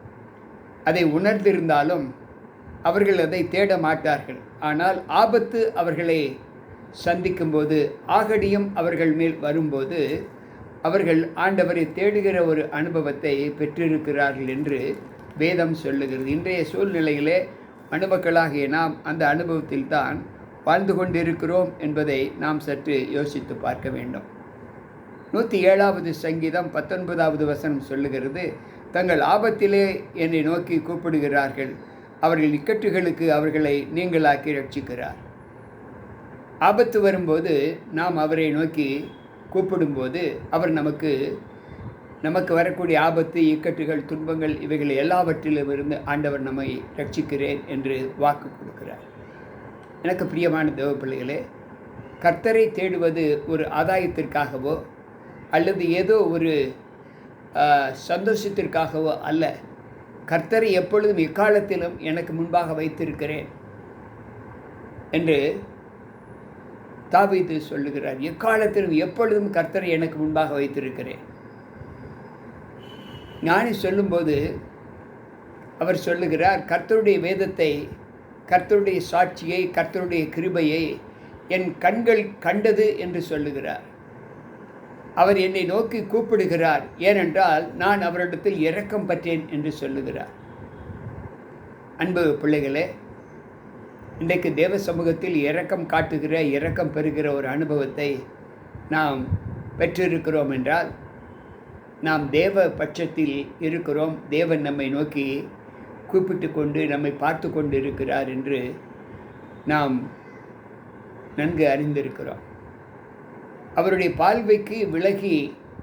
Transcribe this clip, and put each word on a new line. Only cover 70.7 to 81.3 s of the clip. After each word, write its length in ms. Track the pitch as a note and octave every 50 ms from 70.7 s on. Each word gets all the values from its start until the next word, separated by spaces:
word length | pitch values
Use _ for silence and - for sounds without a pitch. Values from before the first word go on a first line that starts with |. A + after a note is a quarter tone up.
| - C#3 B2+ B2+ B2+ - A#2+ - - - - - - - - - - - - - - - - - - - - - - - - - - - - - - - - - - - - - - - - - - - - - - - D3+
ஞானி 300 | D#3+ F3 G3+ A#3 A#3+ G3+
சொல்லும்போது 640 | - G3 F#3 F#3+ G3+ G3+ F#3 E3+ E3+ D#3+ D#3 D3 C#3+ D3+ - - - - - - - - - - - - - - - - - - - - - - - - - - -
அவர் 160 | E3 F3+ F3+
சொல்லுகிறார், 640 | D#3+ - F3+ F3 F3 F#3 D#3+ D3+ D3+ E3+ F#3+ F#3+ E3 -
"கர்த்தருடைய 540 | - E3+ - - - A3 A3 G#3+ G#3 G3 E3+
வேதத்தை, 520 | D#3+ F3+ F#3+ F3+ G3 F#3+ - - E3 D3+ C#3+ D3 D3 - - - - - - - - - - - -
கர்த்தருடைய 520 | - F3+ F3+ F3+ - G#3 G3+ G3 G3 F#3 E3+ E3+ -
சாட்சியை, 500 | E3 F3 F3+ F3+ - - E3+ E3 F3 F#3 F3+ F3+
கர்த்தருடைய 520 | - F3 E3 - - F#3+ F3+ F3 E3+ E3 D#3 D3+
கிருபையை 540 | - E3 F3 F#3 E3+ E3+ D#3+ D3+ D#3 E3 D#3+ C#3+ - - - - - - - -